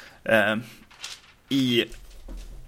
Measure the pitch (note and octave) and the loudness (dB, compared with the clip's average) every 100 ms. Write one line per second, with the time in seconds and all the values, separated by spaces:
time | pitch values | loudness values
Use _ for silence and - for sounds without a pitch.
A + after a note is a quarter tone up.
0 | - - - A2 G2+ A2 B2 - - - | -20 -8 4 6 6 2 -4 -14 -20 -16
1 | - - - - - C3+ C3 A#2+ - - | -16 -16 -18 -18 -2 0 4 4 2 -4
2 | - - - - - - | -16 -18 -14 -14 -14 -16